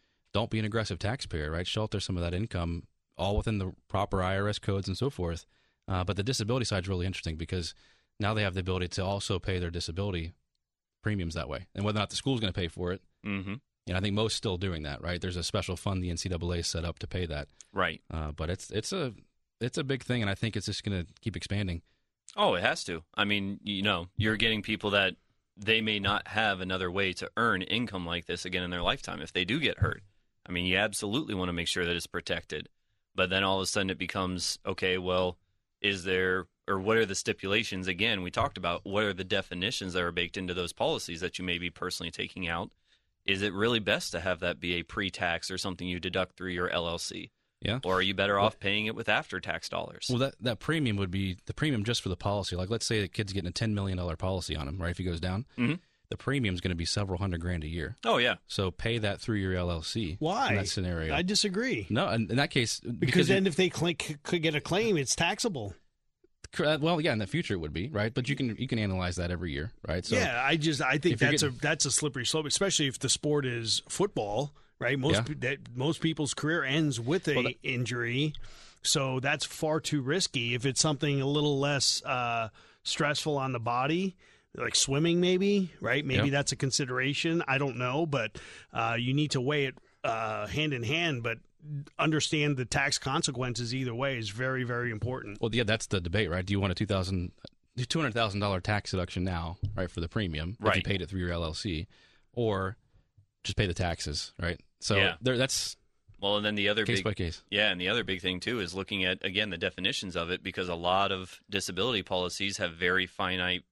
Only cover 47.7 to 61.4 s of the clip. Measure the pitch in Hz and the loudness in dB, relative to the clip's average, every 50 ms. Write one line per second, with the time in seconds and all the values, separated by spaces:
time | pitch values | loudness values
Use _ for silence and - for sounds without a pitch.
47.7 | 107 135 - 90 92 92 92 98 98 95 98 101 101 98 101 110 - - - 98 | -4 -2 0 0 2 2 2 2 2 2 2 4 4 6 4 4 2 2 -2 0
48.7 | 101 107 107 110 113 113 117 107 104 131 160 - - 92 - - 80 87 - - | 0 0 0 -2 -4 -4 0 2 2 2 2 -2 -8 -8 -4 -4 -4 -4 -4 -4
49.7 | - 87 82 82 82 - - - 123 120 131 139 - - 101 123 110 - - - | -4 -4 -6 -6 -8 -8 -4 0 0 2 0 0 -2 -4 -4 -4 -4 -2 -2 -2
50.7 | 156 165 143 120 104 98 98 92 87 98 98 95 90 - _ - - - 151 156 | 0 2 2 2 2 0 0 0 0 0 0 -2 -2 -6 _ -10 -4 0 0 2
51.7 | 135 107 98 117 117 - - 98 90 - - 104 101 104 92 - 90 87 92 95 | 2 2 0 0 -2 -2 0 -2 -4 -2 -2 -2 0 0 -2 -2 -2 -4 -2 -2
52.7 | 117 110 - - 117 107 101 90 - - 104 95 95 98 85 90 - - 117 110 | -2 -2 0 0 0 0 0 0 -2 -4 -4 -2 -2 -4 -4 -4 -2 -2 0 0
53.7 | 104 104 98 98 92 90 87 85 80 - - 92 95 92 - - 78 78 73 - | 0 0 0 0 0 0 -2 -2 -4 -2 -2 0 0 0 -2 -2 -4 -4 -2 -4
54.7 | 85 95 85 87 87 - 90 90 85 80 85 90 92 101 127 - - - 120 123 | -4 -2 -2 -2 -2 -2 -2 -2 0 0 0 0 0 0 -2 -4 -2 0 2 2
55.7 | 156 180 _ _ _ _ _ - - - - 127 135 143 120 101 90 87 - 92 | 2 0 _ _ _ _ _ -8 -8 -4 0 0 2 4 4 2 2 2 0 0
56.7 | 90 85 85 - - 104 101 95 92 80 98 95 87 82 85 90 90 82 78 76 | 0 0 0 0 0 0 0 0 0 0 0 0 0 0 0 0 -2 0 -2 -2
57.7 | 82 85 76 - - - - 226 214 131 120 120 95 - _ - - - 98 92 | -4 -4 -4 -4 -6 -2 2 2 4 6 6 4 2 0 _ -8 -2 0 0 0
58.7 | - - - 117 117 117 107 101 98 - - - 110 104 95 92 92 90 87 87 | 0 -2 -2 0 0 2 0 0 -2 -2 -2 -2 0 2 2 2 2 2 2 0
59.7 | 85 80 80 - - 117 107 80 87 - 151 160 190 240 269 - - 98 92 - | 0 -2 -2 -4 -2 -2 -2 -2 -2 -2 -2 -2 0 0 2 2 2 2 0 0
60.7 | - 104 90 90 87 82 80 80 78 151 180 185 208 - | -2 -2 -2 -2 -2 -2 0 0 0 0 0 2 2 2